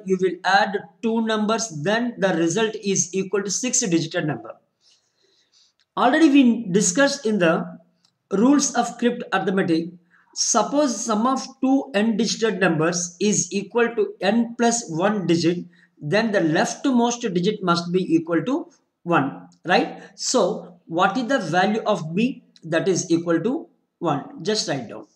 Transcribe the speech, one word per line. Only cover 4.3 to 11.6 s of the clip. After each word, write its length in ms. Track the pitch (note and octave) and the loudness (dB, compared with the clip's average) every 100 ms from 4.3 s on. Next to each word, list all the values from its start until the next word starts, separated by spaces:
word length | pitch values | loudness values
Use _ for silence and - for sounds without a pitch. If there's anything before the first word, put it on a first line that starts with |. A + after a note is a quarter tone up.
| A#2 A2+ - _ _ _ _ _ _ _ _ _ _ _ _ _ F3 | -6 -10 -20 _ _ _ _ _ _ _ _ _ _ _ _ _ 0
Already 340 | A#3+ D4+ D#4+ | 2 6 6
we 420 | C#4 A#3+ A3 F3+ | 8 6 4 0
discussed 560 | F3+ - C#4 C#4 - A3 | 0 2 2 2 0 -2
in 100 | G#3 | 2
the 400 | E3 F3 - - _ _ _ _ - | 2 2 -2 -12 _ _ _ _ -4
rules 420 | G3 B3 C#4+ - | 2 4 4 2
of 240 | A#3+ - - | -2 -2 0
crypt 280 | A#3+ - - | -2 -2 -4
arithmetic. 580 | F#3+ E3+ F#3+ E3 D#3+ E3+ - _ _ _ | -2 0 0 2 0 -2 -12 _ _ _
Suppose 720 | - - A3+ G#3 C#4+ D4 A3+ A3+ | -6 0 0 2 2 0 -2 -2
sum 220 | G#3 B3 | 0 0
of 180 | C4 - - | -2 -6 -4